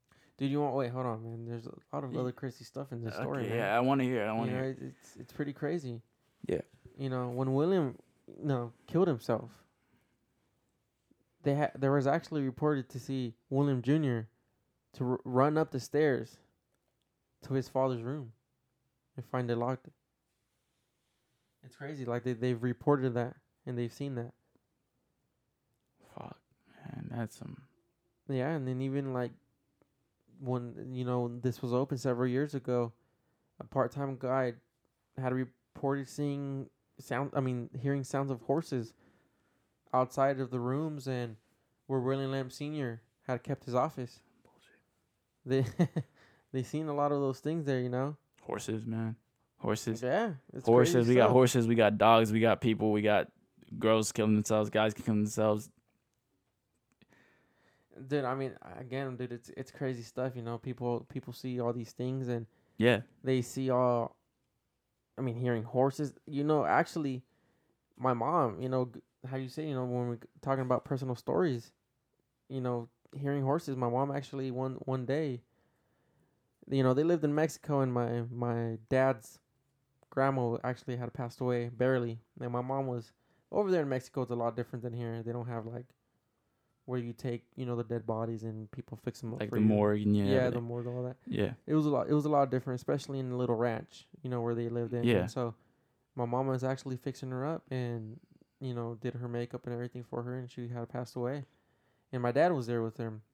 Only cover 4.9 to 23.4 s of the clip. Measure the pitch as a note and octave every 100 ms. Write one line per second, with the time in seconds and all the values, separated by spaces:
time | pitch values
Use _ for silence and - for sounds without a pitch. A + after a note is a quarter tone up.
4.9 | B2+ - - - - D3 C#3 - E3+ C3+
5.9 | A#2 - _ _ _ - - - _ -
6.9 | - C3+ B2+ B2 B2 C3 C3 D#3+ F#3+ C#3+
7.9 | A#2 - _ - - D3 C3 A#2+ - -
8.9 | E3 F#3 B2 - A2+ A#2 - _ _ _
9.9 | _ _ _ _ _ _ _ _ _ _
10.9 | _ _ _ _ _ D3 C#3 D3 - C3+
11.9 | C#3+ C3+ D#3+ - D#3 C3+ A#2+ D3+ D3 B2
12.9 | C3 A2+ C3+ B2 - - C3+ C#3+ C3 A#2
13.9 | D#3 D3 A#2 A2 _ _ _ _ _ _
14.9 | - B2 B2+ - B2+ C#3+ D#3 D#3 C3 -
15.9 | D3 D#3 B2 A#2 - _ _ _ _ _
16.9 | _ _ _ _ _ - C3+ B2+ C3 C3
17.9 | B2 A2+ D3+ A#2+ - _ _ _ _ _
18.9 | _ _ - B2+ B2+ A#2+ A#2 A#2+ C3 -
19.9 | - _ _ _ _ _ _ _ _ _
20.9 | _ _ _ _ _ _ _ C3 - C#3+
21.9 | D3 B2 A#2+ B2+ A#2 B2+ A#2+ B2 A#2+ -
22.9 | C#3+ B2+ A#2+ A#2+ -